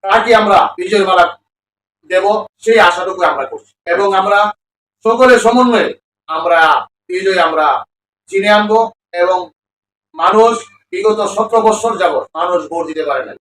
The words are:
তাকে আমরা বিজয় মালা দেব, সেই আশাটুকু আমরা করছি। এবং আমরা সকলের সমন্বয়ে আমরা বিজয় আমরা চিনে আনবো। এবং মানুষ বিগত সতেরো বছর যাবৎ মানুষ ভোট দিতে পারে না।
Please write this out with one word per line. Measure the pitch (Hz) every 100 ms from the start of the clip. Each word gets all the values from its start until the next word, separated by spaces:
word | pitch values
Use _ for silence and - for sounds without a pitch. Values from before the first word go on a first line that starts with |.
তাকে | 196 220 233
আমরা | 220 208 185 - -
বিজয় | 185 208
মালা | 190 185 170 - _ _ _ _ _ _
দেব, | _ - 202 - - _
সেই | 226 226
আশাটুকু | - - 190 185
আমরা | 165 -
করছি। | 131 - _ _ 165
এবং | 175 202
আমরা | 190 196 202 208 - _ _ _ _
সকলের | 220 240 254 240
সমন্বয়ে | 226 247 247 226 - - _ _ -
আমরা | 160 175 170 160 - - _ -
বিজয় | 180 190 185
আমরা | 165 156 151 - - _ _ _ _
চিনে | 196 208
আনবো। | 208 208 220 226 _ _
এবং | 175 180 180 175 _ _ _ _ _ _
মানুষ | 160 170 214 226 - - _ _
বিগত | 185 214 208 202
সতেরো | 214 214 226
বছর | 220 - 226 185
যাবৎ | 170 131 -
মানুষ | 160 175 175 151
ভোট | 165 156
দিতে | 156
পারে | 143 131
না। | 127 -